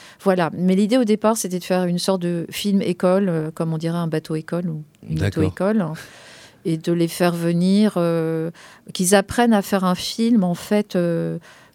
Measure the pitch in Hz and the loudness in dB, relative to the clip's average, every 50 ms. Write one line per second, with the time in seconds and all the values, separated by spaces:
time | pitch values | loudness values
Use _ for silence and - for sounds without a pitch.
0 | - - - - - 196 185 185 170 151 - 165 180 185 185 190 214 196 240 262 | -16 -20 -20 -4 0 0 2 2 2 0 0 0 2 2 4 4 4 4 4 2
1 | 247 208 214 208 - 214 226 220 - 180 185 180 - - 185 180 180 175 175 175 | 4 2 2 2 2 2 0 0 -2 -4 -6 -6 -4 -2 0 0 0 0 -2 -2
2 | - - 190 185 175 175 175 170 165 - - - - 208 196 196 - - 180 - | 0 0 0 0 0 -2 -2 -4 -4 -6 -8 -6 -2 0 0 2 2 0 -2 0
3 | - 180 185 196 202 185 165 160 156 160 160 - 170 165 160 156 165 165 170 175 | 2 2 4 4 2 2 0 -2 -2 -4 -4 -4 -4 -2 -2 -2 -2 -2 -2 -2
4 | 170 160 156 156 156 - 160 156 156 - 170 175 180 170 156 156 156 - _ _ | -2 -2 -2 -4 -4 -4 -6 -6 -6 -4 -6 -4 -4 -4 -6 -8 -10 -14 _ _
5 | - - 160 160 98 101 - - 92 92 90 - 180 202 220 226 175 151 160 - | -10 -8 -4 -2 -2 0 0 0 0 0 0 0 0 0 0 0 0 -2 -4 -8
6 | - - - - - - - - - - - _ - 160 165 160 160 170 170 170 | -12 -18 -20 -20 -20 -20 -20 -20 -20 -20 -20 _ -4 -4 -4 -2 -2 -2 0 0
7 | 170 165 - - 180 175 170 170 170 170 175 170 175 185 196 208 214 208 - 180 | 0 -2 0 0 0 0 0 0 0 0 0 2 2 4 4 4 4 2 2 0
8 | 170 170 165 165 160 160 160 160 160 170 165 - - - - - _ - - - | 0 0 0 0 -2 -2 -2 -4 -4 -6 -8 -12 -18 -20 -20 -20 _ -12 -8 -4
9 | 185 180 202 196 196 - - - 240 240 220 202 196 - 208 190 185 185 180 - | 2 4 4 4 4 2 0 2 4 4 4 2 2 0 -2 0 2 0 0 0
10 | - - - - 226 233 247 220 180 180 175 - - - 208 208 208 - - 180 | -4 -6 -4 -2 0 2 2 2 2 2 -2 -4 -4 -2 0 0 0 0 -2 -2
11 | 175 170 170 165 165 165 165 170 - - - - - _ _ | 0 0 0 -2 -2 -4 -6 -8 -10 -14 -20 -20 -20 _ _